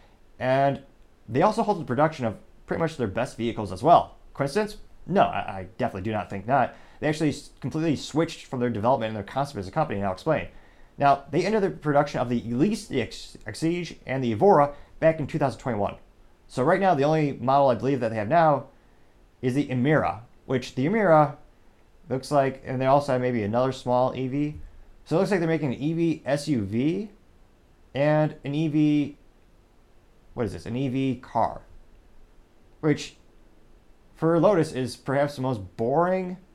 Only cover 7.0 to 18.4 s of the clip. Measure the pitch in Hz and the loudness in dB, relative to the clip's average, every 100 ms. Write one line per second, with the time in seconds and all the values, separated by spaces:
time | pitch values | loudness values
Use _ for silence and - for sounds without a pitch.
7 | 151 156 156 - - - 131 156 165 123 | -4 0 -2 -2 -12 -10 -6 -2 -2 -2
8 | - 156 160 - - 127 123 107 113 135 | -2 -2 -2 -4 -10 -4 -2 0 0 0
9 | 110 110 98 131 143 104 92 160 156 101 | -2 -6 -6 -4 -4 -6 -6 -4 -4 -2
10 | 98 92 160 127 82 - - - - - | -4 -4 -2 -2 -4 -14 -20 -20 -20 0
11 | 139 139 - 147 196 220 190 - 151 143 | 2 2 0 -2 0 0 0 -2 0 2
12 | 147 - 120 120 113 120 202 220 - - | 2 -2 -2 -2 -2 0 0 0 -4 -4
13 | - - - - - 107 160 175 160 - | -4 -8 -16 -16 -14 -4 -2 -2 -6 -12
14 | - 131 123 107 196 165 143 - - - | -6 -4 -2 4 6 6 4 0 -18 0
15 | - - 127 156 139 - 131 107 98 - | 2 2 -4 -2 -2 -2 -6 -2 -4 -4
16 | - _ - _ - - 135 175 190 131 | -20 _ -20 _ -12 -2 2 4 4 4
17 | 143 156 147 - 123 139 139 113 123 135 | 4 2 0 -2 2 4 4 2 0 0
18 | 113 113 104 170 | -2 -2 2 4